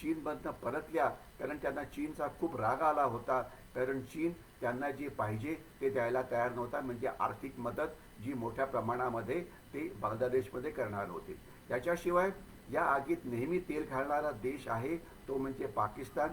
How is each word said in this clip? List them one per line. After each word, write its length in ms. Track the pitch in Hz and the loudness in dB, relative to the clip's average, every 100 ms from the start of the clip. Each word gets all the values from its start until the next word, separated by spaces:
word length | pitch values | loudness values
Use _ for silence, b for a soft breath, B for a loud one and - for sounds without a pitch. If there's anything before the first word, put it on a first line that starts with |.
चीनमधनं 480 | 151 160 147 151 156 | -2 0 0 -4 -4
परतल्या, 580 | - 120 139 156 156 135 | -4 -2 -2 0 2 4
कारण 480 | - - - 139 147 | 2 -12 -8 -6 -2
त्यांना 280 | 143 139 | -2 -2
चीनचा 420 | 143 - 151 151 147 - | -6 -4 -6 -2 -4 0
खूप 160 | 165 127 | -2 2
राग 240 | - 131 | 2 4
आला 220 | 156 147 | 4 6
होता. 400 | 135 117 - 127 120 B - | 4 2 2 2 2 B -10
कारण 260 | - 127 135 | -2 0 0
चीन 320 | 113 160 165 | -2 0 0
त्यांना 580 | 175 - - 123 123 143 | -2 -12 -2 0 0 -2
जे 180 | 131 143 | -2 -6
पाहिजे 480 | - 107 110 139 160 - - | 0 0 0 -2 -4 -8 0
ते 100 | 135 | 2
द्यायला 320 | 135 117 123 | 4 4 2
तयार 300 | 127 120 123 | 2 2 2
नव्हता, 280 | 120 120 143 | 2 -2 -2
म्हणजे 280 | 135 120 117 - | -2 -2 -2 0
आर्थिक 380 | 107 104 139 131 | 0 0 -8 -4
मदत 640 | 120 120 156 - - - | -4 0 -2 -4 -16 -10
जी 100 | 113 | -4
मोठ्या 300 | 135 113 113 | -2 -2 0
प्रमाणामध्ये 760 | 135 120 110 123 131 117 117 156 175 B - | 0 2 0 2 2 0 0 -2 -2 B -10
ते 140 | 139 165 | -6 -4
बांगलादेशमध्ये 840 | - 104 110 123 127 123 127 135 | -2 -2 2 4 4 2 -4 -4
करणार 380 | 147 113 101 98 | -2 -2 0 -2
होते. 320 | 85 - 92 - B - | -4 -8 -12 -12 B -2
याच्याशिवाय 600 | 123 165 170 175 175 190 190 - - - | 0 2 2 4 6 4 0 -10 -16 -2
या 140 | 135 | 2
आगीत 320 | 160 139 127 170 | 6 4 4 0
नेहमी 340 | 135 117 135 180 | 0 0 2 0
तेल 280 | 175 151 139 | 0 -2 0
घालणारा 440 | 131 143 147 151 | 0 2 2 2
देश 380 | 123 127 143 127 | 0 -2 -2 -2
आहे 280 | 117 127 165 | 0 0 -2
तो 400 | - - - 135 | -4 -16 -4 0
म्हणजे 300 | 135 135 143 | 0 -2 -2
पाकिस्तान. 600 | - 107 - 135 - 151 | 2 0 0 -6 0 0